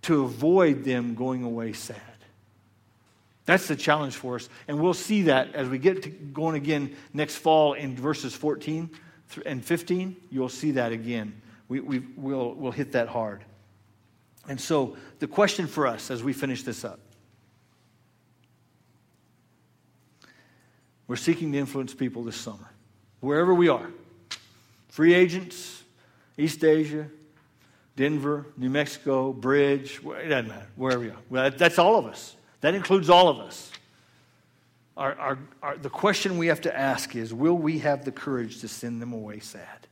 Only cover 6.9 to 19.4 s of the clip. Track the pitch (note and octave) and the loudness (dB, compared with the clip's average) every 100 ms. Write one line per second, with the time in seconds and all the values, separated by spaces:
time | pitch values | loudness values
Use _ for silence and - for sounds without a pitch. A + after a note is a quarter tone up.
6.9 | - - C#3+ D3+ - E3 D#3 D3+ C3+ C#3 | -10 -12 -4 -4 -2 4 6 6 2 -6
7.9 | B2 C3+ D3 C3 - D3+ C#3+ - D#3 E3 | -4 -4 -4 -6 -4 -2 -2 -4 -6 -6
8.9 | - - - _ - - C3 A#2 E3+ E3+ | -12 -20 -20 _ -12 -8 -8 -2 -4 0
9.9 | F3+ F#3 F3+ - C3 B2+ - D3+ C3 A#2 | -2 -2 -10 -10 -4 -4 -2 -2 0 0
10.9 | A2+ A2+ A#2+ G#2 G2+ - - _ C3 C#3 | -2 -4 -4 -6 -10 -20 -20 _ -8 -4
11.9 | C3 B2 - C3+ C3+ A#2+ - C3+ A#2 C3 | -6 -6 -10 -6 -4 -4 -4 -6 -4 -2
12.9 | B2+ A#2 B2 A2 G2 - - _ _ _ | 0 -2 -2 -4 -6 -16 -20 _ _ _
13.9 | _ _ _ _ _ - C3+ - D#3 B2+ | _ _ _ _ _ -12 -10 0 0 0
14.9 | - - - D3 - G3+ G3+ D#3+ - C#3 | -4 -20 -10 -4 2 2 2 -4 0 0
15.9 | A2+ - B2+ A#2+ C3 C#3 B2 - A2 A2+ | -2 -8 -6 -4 -4 -4 -4 -8 -8 -10
16.9 | F2 _ _ _ _ _ _ _ _ _ | -14 _ _ _ _ _ _ _ _ _
17.9 | _ _ _ _ _ _ _ _ _ _ | _ _ _ _ _ _ _ _ _ _
18.9 | _ _ _ _ _ | _ _ _ _ _